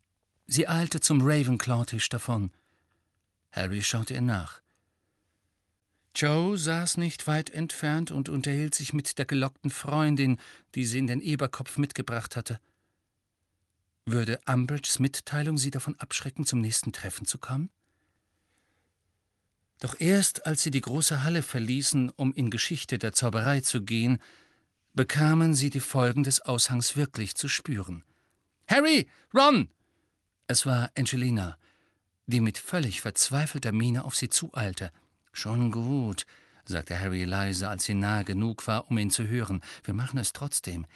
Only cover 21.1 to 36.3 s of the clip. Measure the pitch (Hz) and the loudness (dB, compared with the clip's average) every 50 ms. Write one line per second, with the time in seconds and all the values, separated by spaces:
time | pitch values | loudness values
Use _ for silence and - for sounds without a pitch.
21.1 | 156 139 131 160 170 170 139 - - 127 113 110 127 139 135 - - 139 127 123 | 2 2 2 2 2 2 0 0 -2 -2 0 0 0 0 0 2 2 2 2 2
22.1 | - - 139 131 135 - 127 113 110 110 - - 170 139 - - 131 113 - 110 | 0 0 0 0 2 2 0 0 0 0 -2 -2 -4 -4 -4 -4 -4 -2 -2 0
23.1 | - - 127 117 104 113 110 135 143 139 131 - - 123 101 95 113 113 117 120 | 0 0 0 2 0 0 2 2 2 2 0 0 -2 -2 -2 -2 0 0 2 2
24.1 | 143 - - - - - _ _ _ _ _ _ _ _ _ _ - 135 127 - | 2 0 0 -6 -20 -20 _ _ _ _ _ _ _ _ _ _ 0 0 0 2
25.1 | - 147 156 151 160 165 165 160 156 131 139 143 139 135 - - - 135 123 123 | 2 2 4 6 6 6 6 4 4 4 2 0 0 -2 -4 -2 0 2 2 4
26.1 | 120 139 143 135 127 - - - 127 117 - - 127 120 120 - - 143 147 139 | 4 2 2 2 2 0 0 0 0 0 0 0 0 0 0 0 0 0 -2 -2
27.1 | - 117 107 92 - - - 139 - - - - 131 101 92 92 87 82 - _ | -2 -4 -6 -4 -4 -6 -4 -4 -4 -4 -4 -4 -4 -4 -4 -6 -10 -12 -14 _
28.1 | _ _ _ _ _ _ _ _ _ _ _ - 214 277 294 320 311 277 - - | _ _ _ _ _ _ _ _ _ _ _ 2 4 4 6 6 6 4 4 2
29.1 | _ _ _ _ - 254 277 294 277 196 110 - _ _ _ _ _ _ _ _ | _ _ _ _ 4 6 8 8 8 6 4 0 _ _ _ _ _ _ _ _
30.1 | _ _ _ _ _ _ _ - 123 - - 139 127 120 120 123 - - 127 - | _ _ _ _ _ _ _ -2 0 0 2 2 2 2 0 0 0 -2 -2 0
31.1 | - 127 123 127 120 107 92 87 87 - _ _ _ _ _ _ _ _ _ _ | 0 0 0 2 2 0 0 -2 -6 -10 _ _ _ _ _ _ _ _ _ _
32.1 | _ _ _ - 117 123 113 110 - - - - - 180 151 110 90 - - 107 | _ _ _ 0 2 2 2 2 0 -2 -6 -4 -2 -2 0 0 -2 -4 -6 -4
33.1 | - - - - 131 143 156 147 - 143 127 113 104 110 117 123 120 127 - 139 | -2 0 0 0 2 0 -2 -2 -4 -4 -4 -2 0 0 2 2 0 0 -2 -4
34.1 | - - 131 - - - 165 - - 131 110 98 90 - 98 90 - _ _ _ | -4 -4 -4 0 0 -2 -2 -2 -6 -4 -4 -4 -4 -6 -8 -10 -12 _ _ _
35.1 | _ _ _ _ - - - 104 113 120 123 117 107 117 117 123 143 139 123 107 | _ _ _ _ -12 -8 -6 -2 0 2 2 2 0 0 -2 0 0 0 0 -2
36.1 | 95 - - _ | -4 -6 -8 _